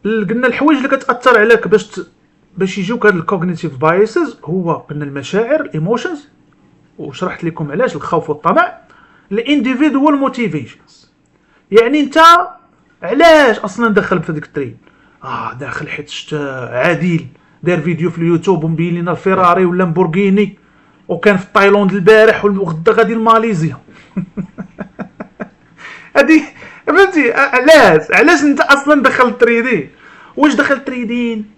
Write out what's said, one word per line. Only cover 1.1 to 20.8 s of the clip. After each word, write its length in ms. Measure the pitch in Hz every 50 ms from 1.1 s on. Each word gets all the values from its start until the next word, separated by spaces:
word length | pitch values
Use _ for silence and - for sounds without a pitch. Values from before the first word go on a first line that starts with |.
| 240 - - 254 240 220
عليك 280 | 208 226 233 214 - 180
باش 200 | 214 214 - -
ت-، 240 | - 190 - _ _ _ _ _ _ _ _ _ _ -
باش 200 | 185 190 190 202
يجيوك 280 | 190 190 240 240 214
هاد 100 | 214 196
الكوغنيتيف 640 | 170 160 - 208 185 160 185 175 160 - 156 139 127
بايسز 640 | 147 156 170 185 208 214 - 349 339 277 - _ -
هو 300 | - 165 190 180 170 156
قلنا 320 | 131 - _ 147 147 147
المشاعر، 560 | 143 139 139 135 - - 196 226 233 285 311
الايموشنز، 680 | 294 - - 156 156 180 233 - - 381 349 285 - _ _ _ _ _ _ _ _ _ _ _ _ _ _ -
وشرحت 460 | 156 147 131 - 185 180 175 - -
لكم 280 | 170 165 170 160 143
علاش 240 | 139 180 254 - -
الخوف 340 | 151 - - - 160 156 -
والطمع. 480 | 147 - - 165 202 311 359 359 - - _ _ - _ _ _ _ _ _ _
الانديفيدوال 840 | 196 214 226 269 294 294 220 254 262 233 294 311 240 269 269 311 294
motivations، 960 | 277 269 254 254 - 233 196 147 151 120 107 - _ _ _ _ _ _ _ _ _ _ _ _ _ _ _ _ _ _ _
يعني 280 | 190 214 226 240 277 302
انت 180 | 285 262 - 320 320 339 339 349 359 - - - _ _ _ _ _ _ _ _ -
علاش 560 | 170 220 277 330 339 320 311 285 247 214 -
اصلا 340 | - 202 - - 233 226 208
داخل 300 | 190 180 - 190 175 160
في 80 | -
هذيك 140 | 165 151 143
التريد؟ 320 | - _ 151 139 123 113 - _ _ _ _ _ _ _ _ -
اه 300 | 131 123 120 117 113 117
داخل 340 | 123 139 - - - 156 135
حيت 220 | - - 147 -
شفت 240 | - - - - 156 151 147 139 131 131 123 117
عادل 540 | 117 123 135 170 170 147 160 180 170 165 - - - _ _ _ _ _ -
دار 180 | 156 175 -
فيديو 280 | 143 170 175 151 165 175
في 80 | 165 170
اليوتيوب 460 | 165 170 170 165 170 202 190 160 151
ومبين 320 | 160 165 151 170 175 175
لنا 160 | 175 170 175
الفيراري 540 | 170 - - 190 190 185 185 175 175 185 185
واللامبورغيني، 920 | 175 175 180 190 175 160 175 185 170 156 190 202 190 190 208 208 196 202 _ _ _ _ _